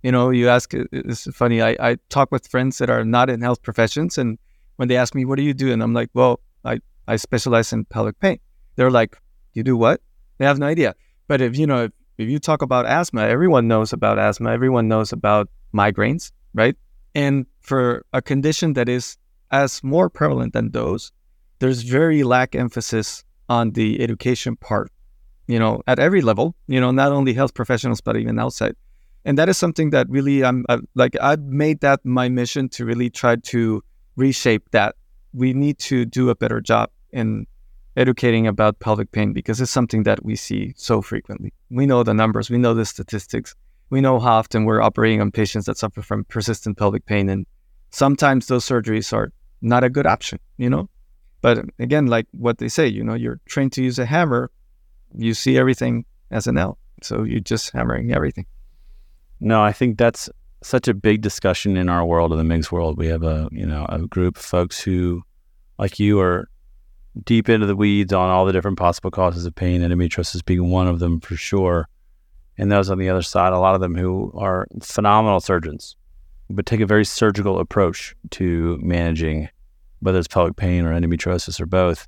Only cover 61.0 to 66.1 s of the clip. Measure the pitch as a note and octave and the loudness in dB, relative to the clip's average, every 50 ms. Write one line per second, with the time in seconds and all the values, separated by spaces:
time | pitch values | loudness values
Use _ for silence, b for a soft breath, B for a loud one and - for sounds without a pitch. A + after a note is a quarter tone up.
61 | - A2 G#2+ G#2+ G#2+ G2+ - - - F#2+ F2 - - G#2 F#2+ F#2 F2+ F2 F2 F2 | 2 2 2 2 0 -4 -4 0 0 0 0 0 0 0 0 0 0 0 0 0
62 | E2+ E2+ E2+ E2+ E2+ E2 D#2+ D#2+ D#2+ D#2+ E2 E2 D#2 - E2+ E2+ E2+ D#2+ D#2 E2 | 2 2 2 2 2 2 0 0 0 2 0 0 -2 -2 -4 -2 -2 -2 -2 -2
63 | E2 E2 E2 D#2+ E2 D#2+ D#2 D#2 D#2 - - - - D#2 D2+ D2 D2+ - - E2 | -2 -2 -2 -2 -2 -2 -2 -2 -4 -6 -6 -6 -6 -6 -4 -6 -6 -6 -6 -6
64 | E2+ - - F#2 F2+ F2+ E2+ - - - - F2+ F2 F2 - - - G2 F#2 F2+ | -6 -4 -2 0 0 0 -2 -6 -10 -4 -2 -2 -2 -2 -6 -8 -4 -2 -2 0
65 | F2+ F2 F2 F2 - _ _ _ _ _ _ _ _ _ _ - G2+ G2 - - | 0 0 -2 -4 -8 _ _ _ _ _ _ _ _ _ _ -6 -6 -6 -2 0
66 | G#2 G#2 | 2 4